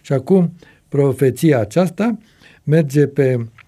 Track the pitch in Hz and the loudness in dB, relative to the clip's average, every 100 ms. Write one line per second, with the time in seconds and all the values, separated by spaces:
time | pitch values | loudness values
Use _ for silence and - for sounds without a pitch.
0 | - 135 135 190 170 - - _ _ 143 | -6 -4 0 0 0 -4 -20 _ _ -2
1 | 139 127 135 120 160 131 104 165 180 - | 0 2 0 2 2 2 0 -2 -2 -2
2 | 226 214 _ _ - _ 143 156 147 147 | -4 -4 _ _ -20 _ -2 0 2 0
3 | 143 143 131 123 113 _ | 0 0 0 0 -6 _